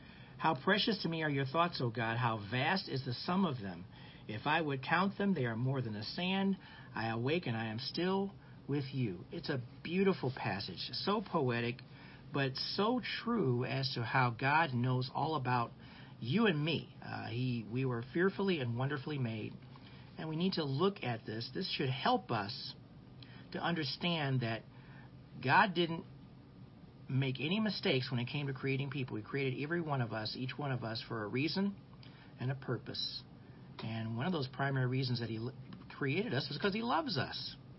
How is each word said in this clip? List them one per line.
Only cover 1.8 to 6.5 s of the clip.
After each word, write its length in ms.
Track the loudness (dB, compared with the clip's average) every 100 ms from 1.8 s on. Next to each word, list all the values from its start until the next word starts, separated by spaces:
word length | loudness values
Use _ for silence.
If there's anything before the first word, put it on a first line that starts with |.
O 80 | 0
God! 260 | 2 0 2
How 240 | 2 0 0
vast 380 | 2 2 2 0
is 160 | -4
the 80 | -2 -4 0
sum 180 | 2
of 160 | 2 0
them! 240 | -6 -8 -12 -16 -16 -14 -8
If 180 | -4 0
I 140 | 2
would 220 | 2 -2
count 360 | 2 4 4 2
them, 160 | 2
they 100 | 2
are 120 | 2 2
more 260 | 0 0
than 100 | -2
the 120 | -4
sand. 520 | -4 -2 0 2 2